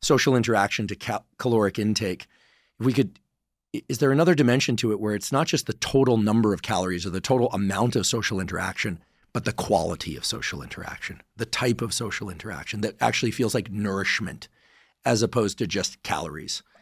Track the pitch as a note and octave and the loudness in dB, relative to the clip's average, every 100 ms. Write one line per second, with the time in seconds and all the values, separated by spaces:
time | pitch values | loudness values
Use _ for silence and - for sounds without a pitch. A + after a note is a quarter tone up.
0 | - C3+ - B2+ A2+ A2 G2+ - G#2 G2 | 2 4 6 4 4 2 2 0 -4 -6
1 | - G#2 - - B2+ A#2 G2+ G#2 G#2+ G2+ | -6 -6 -8 -6 2 4 4 2 0 0
2 | G2+ F2+ - _ _ _ _ _ A#2+ B2 | -2 -6 -10 _ _ _ _ _ 0 2
3 | G#2 - _ _ _ _ _ - - C3 | 0 -4 _ _ _ _ _ -12 -6 2
4 | C#3 C#3 E3+ D#3 B2 B2+ - A#2 A2+ G#2 | 4 6 6 6 6 4 2 0 0 0
5 | G#2+ G#2 - C3+ E3 C#3+ - - - C3+ | 0 -2 0 0 0 -2 -4 -6 0 4
6 | C3 A#2 G#2+ A2 G#2+ F#2+ - F#2+ F#2 F2 | 6 4 4 4 4 2 0 0 0 -2
7 | F#2 F#2 - C3 B2 G2 G2 G2 A#2+ A#2 | -4 -6 0 2 2 0 -2 0 0 0
8 | F#2+ A#2 - G2 F#2 - F#2 - G#2+ E2+ | 0 -2 -2 -4 -4 -4 -6 -4 -6 -6
9 | _ _ _ B2 A#2 - - G2 E2 E2 | _ _ _ -6 -4 -6 0 0 2 -4
10 | E2+ D2 - - - C#2+ - - F2 - | -8 -6 -6 -6 -6 -8 -12 -12 -12 -10
11 | - F#2 _ - A2+ - B2+ A2 A2+ - | -12 -14 _ -10 -6 -2 0 0 -2 -4
12 | A2+ - G2+ E2+ A2+ D2+ - G#2+ G#2 - | -6 -6 -8 -10 -12 -10 -10 -4 -6 0
13 | A#2+ - A#2 - A2+ B2 - G2 G#2 F#2+ | 0 0 -2 0 0 0 -4 -4 -2 0
14 | F#2+ - F2 - - _ _ _ _ _ | 0 -2 -4 -10 -18 _ _ _ _ _
15 | B2 A2+ A2 B2 G#2 - G2 G2+ - - | 0 2 2 2 0 0 -2 -2 -4 -8
16 | - D#2 D#2+ D2 - - - _ | -6 -4 -4 -10 -8 -10 -12 _